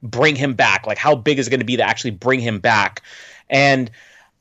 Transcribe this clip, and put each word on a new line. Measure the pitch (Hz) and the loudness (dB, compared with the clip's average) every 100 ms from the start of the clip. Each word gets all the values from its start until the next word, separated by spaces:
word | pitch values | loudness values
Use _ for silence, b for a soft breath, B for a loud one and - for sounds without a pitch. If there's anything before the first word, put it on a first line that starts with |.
bring | 113 117 156 135 | -8 0 0 0
him | 139 | -2
back, | 117 117 95 110 | 0 0 0 -2
like, | 104 | -2
how | 147 139 | 0 2
big | 127 139 | 0 0
is | 117 | 0
it | |
gonna | 127 | -2
be | 113 120 | -2 -2
to | |
actually | 104 113 127 | -2 -2 -6
bring | 92 123 131 | -4 0 0
him | 117 104 | -2 -2
back. | 120 107 95 - B B B B - | 2 2 0 -6 B B B B -2
And | 135 139 135 117 113 b b b _ | 2 4 2 -2 -10 b b b _